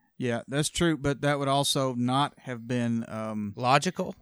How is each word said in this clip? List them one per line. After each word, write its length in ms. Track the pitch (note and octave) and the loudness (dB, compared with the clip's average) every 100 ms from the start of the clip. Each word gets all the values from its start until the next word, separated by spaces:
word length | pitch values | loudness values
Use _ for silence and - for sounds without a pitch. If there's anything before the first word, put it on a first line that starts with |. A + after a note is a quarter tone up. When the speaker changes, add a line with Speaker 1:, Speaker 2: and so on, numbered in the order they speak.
| _ - | _ -6
Speaker 1:
Yeah, 260 | B2+ A#2 - | -2 -2 -2
that's 220 | C#3 D#3 | -2 -2
true, 280 | - E3+ D3+ | 2 2 2
but 240 | C#3+ B2+ | 0 0
that 180 | C#3+ C#3+ | 0 0
would 80 | C3+ | 2
also 480 | C#3 C#3 C#3+ C3 A#2+ | 2 2 2 0 0
not 420 | B2 C3 C#3+ - | 2 2 0 -2
have 280 | - A#2+ A#2 | -10 -8 -2
been, 360 | B2 A#2 A#2 - | 0 2 0 -2
um, 440 | A2 A2 G#2+ G#2 G#2 | -6 -4 -4 -4 -2
Speaker 2:
Logical 600 | B2 C#3+ F3+ - - - | 0 2 0 -4 -6 -8